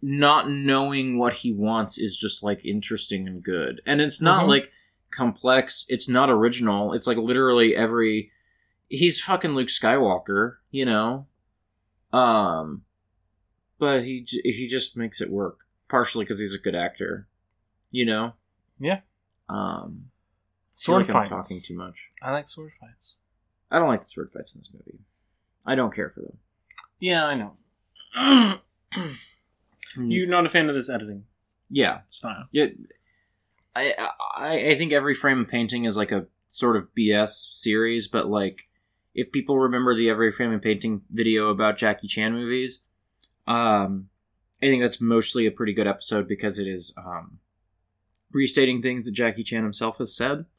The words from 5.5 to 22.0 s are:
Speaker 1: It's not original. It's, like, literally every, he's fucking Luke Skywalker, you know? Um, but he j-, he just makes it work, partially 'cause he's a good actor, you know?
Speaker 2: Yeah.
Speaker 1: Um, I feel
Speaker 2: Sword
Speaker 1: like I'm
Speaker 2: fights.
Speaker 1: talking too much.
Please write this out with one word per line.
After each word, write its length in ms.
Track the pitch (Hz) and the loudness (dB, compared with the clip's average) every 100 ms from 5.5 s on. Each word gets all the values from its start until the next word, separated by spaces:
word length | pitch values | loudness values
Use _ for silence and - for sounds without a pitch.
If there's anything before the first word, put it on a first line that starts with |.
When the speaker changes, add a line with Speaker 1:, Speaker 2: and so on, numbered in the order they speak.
| 131 131 - - | 4 2 -4 -4
Speaker 1:
It's 200 | 123 - | -4 0
not 220 | 127 135 | 2 4
original. 640 | 117 113 120 113 101 104 | 6 4 2 0 0 0
It's, 140 | 101 117 | -2 -2
like, 120 | 117 | 0
literally 560 | 113 127 131 123 113 - | 2 2 4 6 6 4
every, 540 | 110 117 110 107 107 _ _ _ _ _ _ | 2 2 2 0 -4 _ _ _ _ _ _
he's 320 | 139 175 160 | 2 2 2
fucking 340 | - 185 175 | 0 -2 0
Luke 140 | 139 127 | -2 -2
Skywalker, 880 | - 110 131 117 92 - 98 113 120 _ | 0 2 4 2 0 0 0 0 -2 _
you 140 | 139 | -4
know? 420 | 127 107 110 131 139 _ _ _ _ _ _ _ _ | 0 2 0 -4 -10 _ _ _ _ _ _ _ _
Um, 680 | 127 123 110 98 82 78 76 - _ _ _ _ _ _ _ _ _ | 2 4 4 2 -2 -6 -12 -16 _ _ _ _ _ _ _ _ _
but 260 | 147 135 | 0 0
he 180 | 120 131 | -2 -8
j-, 200 | 123 123 | -6 -4
he 260 | - 113 123 | -2 -2 -4
just 280 | 127 - - | -4 -4 -6
makes 240 | 113 - | -8 -6
it 100 | 110 | -6
work, 280 | 98 95 - _ _ _ | -4 -4 -8 _ _ _
partially 360 | 131 117 117 | 0 0 -2
'cause 140 | 101 101 | -4 -4
he's 140 | 104 | -6
a 40 | 98 | -6
good 160 | - 92 | -4 -2
actor, 520 | - - 90 90 101 _ _ _ _ _ _ | -4 -6 -8 -8 -12 _ _ _ _ _ _
you 140 | 123 120 | -2 0
know? 280 | 110 113 - _ _ _ _ | 0 -2 -8 _ _ _ _
Speaker 2:
Yeah. 220 | 139 190 _ _ _ _ _ | -4 -4 _ _ _ _ _
Speaker 1:
Um, 640 | 104 95 87 - - - _ _ _ _ _ _ | -6 -6 -8 -12 -16 -20 _ _ _ _ _ _
I 60 | - | -12
feel 160 | - | 2
Speaker 2:
Sword 80 | 180 | 4
Speaker 1:
like 80 | 190 | 4
I'm 40 | 123 104 | 2 2
Speaker 2:
fights. 20 | |
Speaker 1:
talking 300 | 95 95 92 | -4 -8 -10
too 140 | - 87 | -10 -12
much. 340 | 90 85 | -12 -16